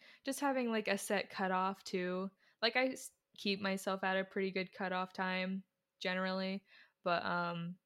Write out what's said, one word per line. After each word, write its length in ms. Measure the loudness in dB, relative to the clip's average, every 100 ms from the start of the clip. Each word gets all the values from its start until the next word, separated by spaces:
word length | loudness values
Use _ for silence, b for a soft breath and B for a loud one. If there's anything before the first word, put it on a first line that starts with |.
| B B -4
just 140 | 0
having, 300 | 2 2 2
like, 160 | 0 2
a 80 | 0
set 320 | 2 0 0
cutoff 540 | -2 2 2 0 -2
too. 480 | -4 -2 -2 -2 -4 -8 b b
Like, 140 | 0 2
I 100 | 0
s-, 220 | -2 -12 _ _ -6
keep 240 | -2 0
myself 420 | 0 0 0 0
at 140 | 2 2
a 80 | 0
pretty 260 | 0 0
good 220 | 0 -4
cutoff 400 | -4 -2 -2 -2
time 500 | -2 -2 0 0 -2 -6 _ _ -6
generally, 640 | -2 0 0 0 0 -2 B B B B
but, 200 | 0 2 2
um, 520 | 0 0 -2 -6 -8